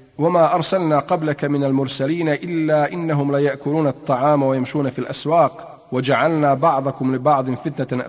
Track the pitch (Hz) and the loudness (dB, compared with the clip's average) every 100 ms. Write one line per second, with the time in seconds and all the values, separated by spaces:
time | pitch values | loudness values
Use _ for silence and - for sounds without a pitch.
0 | - - 160 175 147 170 - 190 160 147 | -20 -2 2 4 4 2 0 0 2 0
1 | - 175 156 147 143 143 139 135 131 - | 0 -2 0 -2 -2 0 2 0 -2 -4
2 | 135 170 160 143 175 165 156 151 143 180 | -4 -2 0 -2 -2 -2 2 2 0 -2
3 | 165 147 143 139 143 135 143 156 147 - | -2 0 0 2 0 0 -2 0 0 -2
4 | - 123 143 147 135 131 131 151 135 - | -2 0 2 2 2 0 -2 -2 -2 -4
5 | 123 - 147 165 139 - - - - 127 | -8 -6 0 2 2 0 -18 -20 -6 -4
6 | 127 120 156 160 147 135 165 135 135 - | 0 2 2 2 2 4 2 2 -2 -2
7 | 131 131 143 139 131 123 160 143 123 127 | -2 0 2 2 0 -4 -6 -6 -4 -4